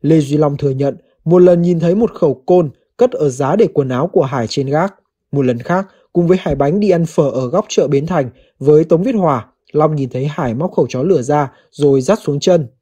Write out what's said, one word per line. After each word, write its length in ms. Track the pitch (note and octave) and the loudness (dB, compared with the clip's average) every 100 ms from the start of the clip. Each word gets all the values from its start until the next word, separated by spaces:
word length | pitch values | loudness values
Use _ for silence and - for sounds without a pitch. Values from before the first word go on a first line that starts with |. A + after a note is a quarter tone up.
Lê 200 | D3 D#3+ | 2 2
Duy 160 | C#3 D3 | 2 0
Long 200 | D3+ C#3+ | 0 0
thừa 140 | C#3+ | -4
nhận 260 | C3 C#3 C3 _ _ | -2 -4 -6 _ _
một 140 | - F3+ | 0 4
lần 240 | F3+ F3 | 6 4
nhìn 180 | E3+ E3+ | 2 0
thấy 140 | E3+ | 0
một 160 | F#3+ A#3 | 0 -2
khẩu 280 | - E3 C3 - | 0 -2 -2 0
côn 240 | F3+ D#3+ - _ _ | 2 0 -6 _ _
cất 140 | B3 | -2
ở 180 | - D3 | 0 -4
giá 280 | B2+ C#3 F#3 | -2 -2 2
để 120 | G3+ | 0
quần 140 | - C3+ | 0 -2
áo 180 | B2+ D#3+ | -2 -2
của 160 | - | 0
Hải 240 | C#3 C3 A2+ | -2 -2 -6
trên 200 | - C3+ | -4 -2
gác. 280 | D3 F#3+ _ _ _ _ | -2 -2 _ _ _ _
Một 100 | C#3+ | -2
lần 160 | B2+ A#2 | -2 -2
khác, 280 | A#2+ F3 G3 _ _ | -2 -4 -4 _ _
cùng 140 | F3 E3+ | -2 2
với 120 | F#3 | 0
Hải 140 | F3 | 0
Bánh 260 | C#3 C#3 F#3 | -2 0 0
đi 100 | G#3 | 0
ăn 160 | E3+ E3 | 0 0
phở 240 | - D3 | 0 -2
ở 180 | B2+ B2+ | 0 -2
góc 180 | E3 G#3+ | -4 -2
chợ 200 | - C3 | -2 0
Bến 180 | C#3 D#3 | 0 -2
Thành 240 | F3+ C3 - _ _ | -4 -4 -8 _ _
với 260 | C#3 D3+ | 2 4
Tống 180 | E3 E3 | 4 0
Viết 120 | G3+ | 0
Hòa, 320 | A#3 F3 C3 G#2 _ _ | 0 0 -2 -4 _ _
Long 240 | D3 D#3 D#3 | -2 0 0
nhìn 120 | C3 | -6
thấy 180 | C3 C#3 | -4 -6
Hải 280 | D3 C#3 | -4 -4
móc 180 | A#2 F3+ | -4 -4
khẩu 140 | F#3+ C3 | -2 -4
chó 140 | C3 | -2
lửa 200 | D3+ F3 | 0 0
ra 300 | B2+ D3 C#3+ _ _ | 0 -2 -2 _ _
rồi 300 | - C#3+ C#3 | -2 2 2
dắt 180 | B2+ G3 | 2 -2
xuống 180 | - C#3+ | -2 -2
chân. 260 | - F3 B2+ _ | 2 0 0 _